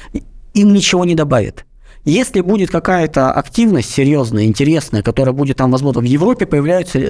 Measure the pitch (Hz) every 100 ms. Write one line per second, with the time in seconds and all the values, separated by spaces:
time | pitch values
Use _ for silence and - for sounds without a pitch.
0 | - - - - - 202 202 202 - 180
1 | 175 165 147 123 107 - - - - -
2 | - 180 247 202 180 214 175 165 160 185
3 | 151 143 131 - - - 226 165 - -
4 | 135 147 117 107 110 104 143 160 - 107
5 | 117 113 131 131 143 135 131 131 139 123
6 | 120 147 190 247 - 147 147 180 175 131